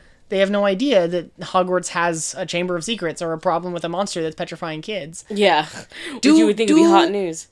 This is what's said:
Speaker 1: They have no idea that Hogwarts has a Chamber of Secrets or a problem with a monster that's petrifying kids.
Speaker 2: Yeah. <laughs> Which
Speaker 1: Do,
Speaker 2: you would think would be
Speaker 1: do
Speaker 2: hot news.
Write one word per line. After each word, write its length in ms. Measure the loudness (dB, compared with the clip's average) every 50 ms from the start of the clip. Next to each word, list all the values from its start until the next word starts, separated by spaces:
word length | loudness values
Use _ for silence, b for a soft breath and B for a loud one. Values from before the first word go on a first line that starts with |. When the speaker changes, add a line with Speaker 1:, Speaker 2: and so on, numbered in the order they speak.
| b b b b b _
Speaker 1:
They 80 | 0 0
have 100 | 0 2
no 140 | 2 0 0
idea 420 | 0 0 0 0 2 4 4 4 2
that 280 | -2 -4 -6 -6 _ _
Hogwarts 500 | -14 -2 0 0 0 2 0 -2 -2 -2
has 460 | -2 0 0 0 -2 -4 -6 -8 -8
a 80 | -8 -8
Chamber 320 | -6 -4 -4 -4 -2 -4
of 60 | -6 -4
Secrets 360 | -6 -6 -4 -4 -8 -6 -6
or 120 | -6 -6 -6
a 40 |
problem 360 | -2 -2 0 0 0 -2 -6 -8
with 100 | -6 -6
a 60 | -6
monster 320 | -4 -4 -4 -4 -4 -6
that's 140 | -6 -6 -6
petrifying 460 | -8 -10 -10 -8 -10 -10 -8 -8 -10
kids. 440 | -10 -10 -10 -10 -10 -12 -14 -18 -14 _
Speaker 2:
Yeah. 360 | -2 2 4 4 4 4 0
<laughs> 480 | -2 -10 -16 -18 -18 -18 -16 -14 -12 -10
Which 80 | 0
Speaker 1:
Do, 160 | 4 4 6
Speaker 2:
you 80 | 6 6
would 100 | 4 2
think 120 | 2 2 4
would 60 | 6
be 80 | 6 8
Speaker 1:
do 60 | 8
Speaker 2:
hot 200 | 6 6 4 4
news. 360 | 0 -2 -4 -4 -6 -8 -12 _